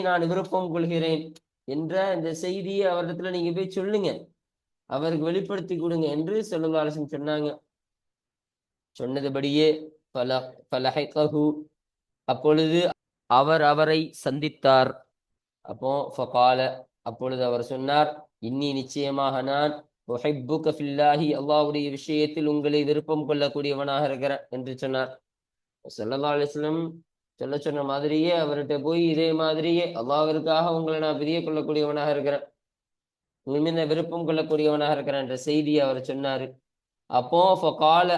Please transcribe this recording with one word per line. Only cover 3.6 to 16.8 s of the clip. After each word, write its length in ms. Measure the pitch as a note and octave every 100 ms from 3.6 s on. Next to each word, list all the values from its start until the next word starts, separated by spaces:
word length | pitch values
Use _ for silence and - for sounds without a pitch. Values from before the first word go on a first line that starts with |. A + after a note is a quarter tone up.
| F#3 G3
சொல்லுங்க, 340 | F#3+ G#3 F3 - - _ _ _ _ _ -
அவருக்கு 380 | C3 D#3+ E3 D#3+
வெளிப்படுத்தி 460 | F#3+ F#3+ G3 E3+ E3+
கொடுங்க 240 | E3+ E3+ D3+ D3
என்று 200 | D#3+ A3 G#3+
ஸல்லல்லாஹு 320 | E3 D#3+ D#3+
அலைஹி 120 | D3+
வஸல்லம் 200 | D3+ C#3+ D3
சொன்னாங்க. 320 | D3 D3+ D3 - _ _ _ _ _ _ _ _ _ _ _ _ _ -
சொன்னதுபடியே 720 | B2 C#3 C#3 C3+ C#3+ D3 D#3 D#3 - _ _
ஃபல-, 380 | C3 B2 B2+ B2+ - -
ஃபலஹிகஹு, 800 | B2+ C3 D3+ C#3+ D3+ D3+ D3+ D3+ D3+ - _ _ _ _ _ -
அப்பொழுது 540 | B2 D3+ D#3 D#3+ E3+ F3 - _ _ -
அவர் 340 | A#2+ C#3+ D#3+ D3
அவரை 280 | D3 D#3 D#3 D#3+ -
சந்தித்தார். 680 | D#3 C#3 D3 - C3+ C3 B2+ - _ _ _ _ _ _ -
அப்போ 260 | A2+ C3 C#3+ - -
ஃபகால, 440 | B2 B2 B2+ B2+ C3 -